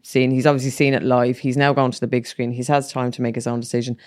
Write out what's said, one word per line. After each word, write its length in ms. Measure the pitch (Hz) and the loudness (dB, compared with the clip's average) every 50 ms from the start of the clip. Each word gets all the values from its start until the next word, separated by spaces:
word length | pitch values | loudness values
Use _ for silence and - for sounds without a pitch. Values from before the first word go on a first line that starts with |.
| - | -8
seen. 260 | - - 135 131 127 | -2 0 2 2 2
He's 140 | 131 131 127 | 2 2 4
obviously 260 | 151 143 131 131 135 | 4 2 2 0 -2
seen 220 | - - 143 139 135 | 0 2 2 2 2
it 100 | - - | 2 2
live. 340 | 127 123 123 123 123 123 | 2 2 4 2 2 0
He's 180 | - - 135 123 | -2 -2 -2 0
now 160 | 143 143 143 | 2 2 2
gone 200 | 135 139 131 127 | 2 2 2 0
to 80 | 123 - | 0 -4
the 60 | 127 | -4
big 200 | 113 127 123 117 | -2 -2 -2 -2
screen. 240 | - - - 120 117 | -4 -6 -6 -6 -4
He 120 | 120 123 120 | -4 -4 0
has 280 | - 147 143 139 - | 2 2 2 0 -2
time 200 | - 135 123 123 | -4 -4 -4 -4
to 100 | 120 - | -2 -4
make 140 | 123 117 117 | -4 -4 -4
his 120 | 120 113 | -4 -4
own 120 | 120 120 120 | -4 -4 -4
decision 340 | 117 - - 120 120 127 117 - - | -4 -4 -4 -4 -2 -4 -6 -10 -12